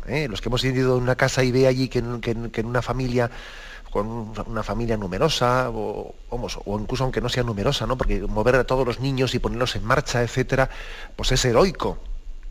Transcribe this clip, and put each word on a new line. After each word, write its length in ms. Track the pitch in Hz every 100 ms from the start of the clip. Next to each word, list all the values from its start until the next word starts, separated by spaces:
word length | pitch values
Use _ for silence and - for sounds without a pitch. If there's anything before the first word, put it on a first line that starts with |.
| 90
¿eh? 200 | 135 143
Los 120 | 95
que 80 | 117
hemos 140 | 123 131
ido 280 | 127 127
a 40 | 127
una 180 | 123 127
casa 280 | 131 131
y 80 | 127
ve 140 | 127 131
allí 200 | 127 131
que 120 | 127
en, 200 | 117 120
que 120 | 110
en, 200 | 117 117
que 80 | -
en 80 | 110
una 140 | 120
familia, 500 | - 120 127 123 120 - - - - - -
con 180 | 101 107
un, 260 | 117 107 107 101
una 180 | 110
familia 340 | 104 107 117 110
numerosa, 720 | 98 92 151 - 123 127 127
o, 440 | 113 104 - 104 - -
vamos, 300 | 120 104 -
o 160 | - 104
incluso 260 | 107 127 131
aunque 160 | 123
no 80 | 120
sea 140 | 127
numerosa, 440 | 120 101 107 139 120
¿no? 100 | 131
Porque 220 | 123 -
mover 360 | - 107 110 127
a 100 | 120
todos 200 | 131 123
los 140 | 113
niños 340 | 135 131 127
y 60 | 120
ponerlos 360 | 110 113 123 104
en 80 | 104
marcha, 360 | 135 - 120
etcétera, 480 | 117 131 127 131 131 - - - - -
pues 160 | -
es 120 | 127 127
heroico, 520 | 117 190 - 110 87 - - - - -